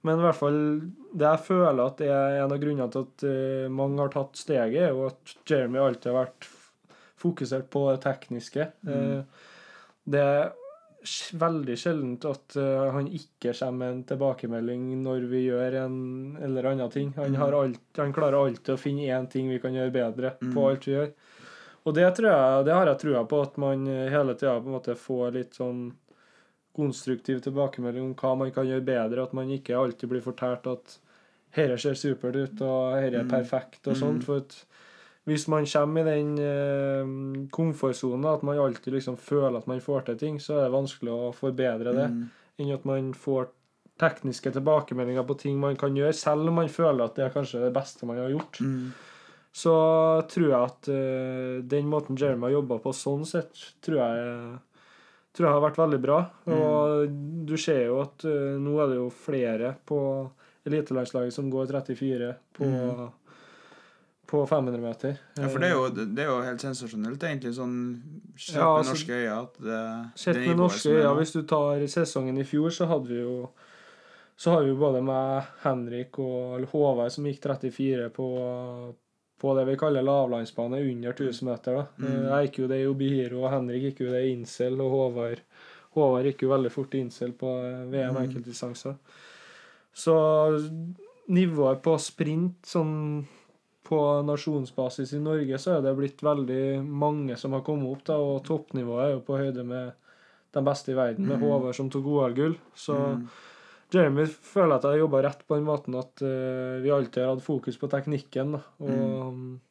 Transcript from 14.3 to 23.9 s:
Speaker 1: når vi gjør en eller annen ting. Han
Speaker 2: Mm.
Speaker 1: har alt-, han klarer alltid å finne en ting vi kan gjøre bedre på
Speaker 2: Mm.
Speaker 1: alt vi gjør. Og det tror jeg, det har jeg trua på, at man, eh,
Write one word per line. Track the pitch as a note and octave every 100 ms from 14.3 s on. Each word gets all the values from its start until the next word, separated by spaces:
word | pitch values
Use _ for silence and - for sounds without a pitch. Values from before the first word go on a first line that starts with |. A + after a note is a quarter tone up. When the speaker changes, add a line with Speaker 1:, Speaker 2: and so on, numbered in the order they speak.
| C3 A#2 A#2 A#2 B2 B2+ C3
Speaker 1:
når | C3 C3 B2
vi | B2+ B2+
gjør | B2 B2+ C3 C3
en | C3 B2+ B2+ C3+ D3+
eller | C#3 C3
annen | B2+ C3+ A#2+
ting. | C#3+ C#3+ C#3
Han | C#3
Speaker 2:
Mm. | C3+
Speaker 1:
har | C#3+
alt-, | C#3+ C3+ A#2 _ -
han | C#3+
klarer | C#3+ D3+ C#3
alltid | C#3 A#2 - C3+
å |
finne | D3 C#3 C#3+
en | B2+ B2+
ting | C3 C3
vi | B2+
kan | B2+
gjøre | C3 C3
bedre | B2+ A#2 A#2 C3 C3
på | B2+
Speaker 2:
Mm. | C3 C3+
Speaker 1:
alt | C3+ C#3
vi |
gjør. | C#3 D3 - _ - - - - - D#3+
Og | D3+
det | F3+ F3+
tror | A3
jeg, | D#3 C3 C3+ C#3
det |
har | F3 F3
jeg | C3
trua | D#3 B2+ A2+
på, | D3
at | C#3 C#3+
man, | C#3 C3+
eh, | C3+